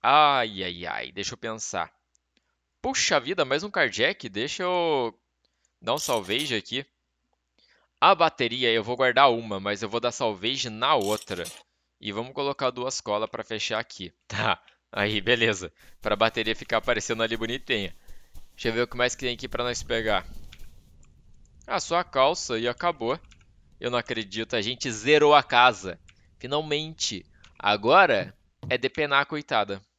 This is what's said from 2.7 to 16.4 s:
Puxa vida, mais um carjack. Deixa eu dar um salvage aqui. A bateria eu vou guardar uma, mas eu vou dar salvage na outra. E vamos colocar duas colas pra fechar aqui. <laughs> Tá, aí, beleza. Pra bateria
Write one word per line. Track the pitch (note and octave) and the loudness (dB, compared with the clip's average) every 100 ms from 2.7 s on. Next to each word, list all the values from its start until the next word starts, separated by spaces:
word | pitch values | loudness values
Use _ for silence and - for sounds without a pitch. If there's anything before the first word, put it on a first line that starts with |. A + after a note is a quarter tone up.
| _ | _
Puxa | A#3+ C4+ - D#3 | -4 0 2 2
vida, | B2 F3+ | 0 -4
mais | C3+ C#3 | 0 -2
um | G3+ | -2
carjack. | G3 C#3 G2+ C3 G3 A#2 | -2 -2 0 -2 -2 -8
Deixa | G2 C3+ - | -6 -6 -4
eu | F3+ F3+ E3+ C#3+ A#2 - _ _ _ _ _ _ | -2 0 0 0 -2 -6 _ _ _ _ _ _
dar | G#2+ | -6
um | C#3 | -4
salvage | - A#2+ F#2 A2+ D3 A2+ | -2 -2 0 -4 -2 -4
aqui. | - B2 C#3 _ _ _ _ _ _ _ _ _ _ _ | -4 -10 -10 _ _ _ _ _ _ _ _ _ _ _
A | D#3+ | 4
bateria | F#3 E3 - A#2+ A#2+ B2 | 6 4 2 -2 0 2
eu | A2+ | 2
vou | G#2+ B2 | 0 0
guardar | C3 B2 C#3 | 2 6 6
uma, | A#2 A2+ G2 | 6 -2 -6
mas | G2 G2+ | -4 -4
eu | A2 | -4
vou | A#2 | -2
dar | A#2+ | -2
salvage | - A#2+ G2 G#2+ C3 B2 | -2 -2 -2 -4 -4 -6
na | G#2+ B2+ D3+ | -4 0 2
outra. | G2+ G#2+ - F2+ E2 - _ _ _ _ | 2 -2 -4 -8 -8 -12 _ _ _ _
E | G#2 | -8
vamos | G2+ B2 | -6 -8
colocar | C#3 C#3 C#3 C3 | -4 -4 -2 -2
duas | B2 B2+ - | -2 -6 -6
colas | - G#2 A2 | -4 -2 -2
pra | A2+ | -6
fechar | A2 A2 - A2 | -8 -6 -4 -4
aqui. | A2 - F2 _ | -6 -12 -16 _
<laughs> | _ | _
Tá, | G2+ G#2+ F2 _ _ _ | -4 -2 -2 _ _ _
aí, | - G2+ G#2+ | -2 0 0
beleza. | G2 A#2+ A2 G2 F2+ _ - - | 2 2 2 0 -6 _ -20 -8
Pra | G#2+ | -4
bateria | G#2 A2+ A#2 | 2 2 2